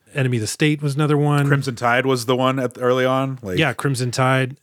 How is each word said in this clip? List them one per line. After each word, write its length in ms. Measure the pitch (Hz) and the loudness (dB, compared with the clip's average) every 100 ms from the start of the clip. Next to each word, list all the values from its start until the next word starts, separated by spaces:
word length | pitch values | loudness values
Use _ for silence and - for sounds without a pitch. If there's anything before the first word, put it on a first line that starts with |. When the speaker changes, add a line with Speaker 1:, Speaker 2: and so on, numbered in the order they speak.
| _ | _
Speaker 1:
Enemy 240 | 147 127 123 | -4 -2 0
of 40 | |
the 60 | 107 | -4
State 320 | - 151 151 | -2 0 0
was 120 | 147 135 | -4 -2
another 220 | 151 147 | 0 2
one. 300 | 147 143 139 | 2 2 2
Speaker 2:
Crimson 280 | 139 139 117 | 0 0 -2
Tide 300 | 120 120 131 | 0 2 2
was 200 | 131 117 | 0 0
the 80 | 127 | 2
one 240 | 127 131 | 2 0
at, 180 | 127 - | -4 -2
early 240 | 123 127 127 | 0 2 2
on. 340 | 131 135 131 | 0 -2 -6
Like 160 | 101 92 | -4 0
Speaker 1:
Yeah, 160 | 156 | 0
Crimson 380 | 120 147 127 123 | 0 -2 -2 -4
Tide. 460 | 117 131 131 127 135 | 0 2 2 -2 -8